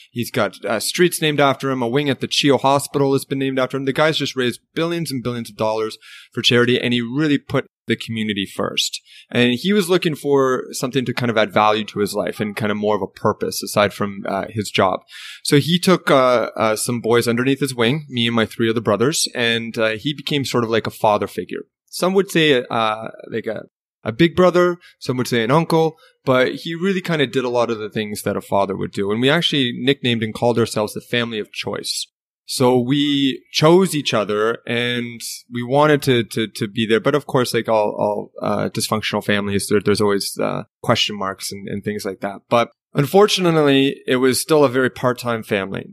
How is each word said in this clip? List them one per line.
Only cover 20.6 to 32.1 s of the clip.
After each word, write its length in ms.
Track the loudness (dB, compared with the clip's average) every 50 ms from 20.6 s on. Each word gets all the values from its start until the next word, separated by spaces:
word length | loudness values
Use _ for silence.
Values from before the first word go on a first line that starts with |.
| 0
of 60 | 2
like 160 | 0 0 0
a 40 | -2
father 360 | -4 0 0 2 2 2 -2
figure. 360 | -4 -6 -10 -10 -8 -10 -12 -12 -14 _ _ _
Some 260 | _ -6 -4 -2 2
would 180 | 2 2 0 2
say, 320 | 2 2 4 4 4 4 2 0
uh, 380 | -2 0 0 0 -2 -4 -6 -12 -14 -16 -14 -8
like 160 | -8 -6 -6
a, 160 | -6 -8 -8 -10 -14 _ _ _ _ _ _ _
a 80 | -6
big 240 | 2 2 2 4 6
brother, 400 | 4 4 6 6 4 2 2 0 -4 _ -20 _ _
some 180 | -8 -4 -4
would 120 | -4 -2 -2
say 140 | 0 0
an 80 | 2 2
uncle, 460 | 2 2 2 2 2 2 2 0 -2 _ _ _ _ _ _
but 300 | 0 2 2 2 0 -2
he 180 | -6 -8 -8 -6
really 260 | -2 -2 0 0 -2
kinda 260 | -2 -2 0 0 0
did 180 | 0 0 -2 -2
a 60 | 0
lot 200 | 0 0 0 0
of 80 | -2 -6
the 100 | -6 -6
things 320 | -6 -6 -6 -6 -8 -6
that 140 | -4 -4 -4
a 60 | -4
father 340 | -4 -2 0 0 0 0 -2
would 160 | -4 -6 -6
do. 180 | -4 -4 -2 -2
And 120 | 0 0
we 80 | 2 2
actually 420 | 2 2 0 0 0 0 -2 -2 -4
nicknamed 480 | -2 0 0 0 2 0 -2 0 0
and 120 | -2 -6 -4
called 240 | -2 0 0 2 2
ourselves 340 | 0 0 -2 -4 -4 -4
the 80 | -6 -12
family 380 | -8 -4 -4 -2 -2 -4 -6 -8
of 140 | -10 -10
choice. 540 | -12 -10 -8 -8 -8 -6 -6 -8 -8 -8 -10 -12